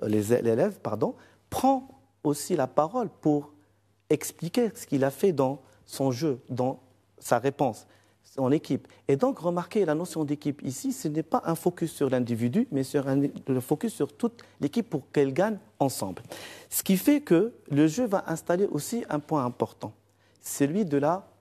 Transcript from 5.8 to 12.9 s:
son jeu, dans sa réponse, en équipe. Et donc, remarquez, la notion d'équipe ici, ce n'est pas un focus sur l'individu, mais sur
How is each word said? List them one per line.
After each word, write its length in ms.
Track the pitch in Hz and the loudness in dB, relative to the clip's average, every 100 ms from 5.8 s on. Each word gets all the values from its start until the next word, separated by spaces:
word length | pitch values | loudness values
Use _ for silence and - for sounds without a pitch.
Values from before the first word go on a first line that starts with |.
| - | -10
son 260 | - 135 | -2 0
jeu, 280 | 120 156 123 - | 0 -2 -2 -4
dans 300 | 123 127 - _ _ _ - | -2 -2 -2 _ _ _ -8
sa 220 | - 120 | 0 2
réponse, 480 | 135 135 139 104 - _ _ _ _ - | 2 0 -2 -2 -12 _ _ _ _ -2
en 140 | 131 | 2
équipe. 360 | 151 - 131 - - - | 2 0 -4 -6 -8 -2
Et 80 | 139 | 2
donc, 240 | 254 262 | 2 0
remarquez, 460 | 170 175 170 220 170 | -2 -4 -2 0 2
la 100 | 151 | 0
notion 280 | 180 165 | -2 -4
d'équipe 380 | 147 147 151 135 | -4 -4 -4 -6
ici, 300 | - 131 269 | -6 -6 -6
ce 140 | 247 160 | -4 -4
n'est 160 | 151 | -4
pas 180 | 151 - - | -2 -2 -2
un 100 | 165 | -2
focus 360 | 175 175 165 | -2 -2 -4
sur 180 | - 139 | -2 0
l'individu, 580 | 127 120 117 120 160 254 | 2 0 0 0 0 0
mais 120 | 139 | -2
sur 240 | 135 | -2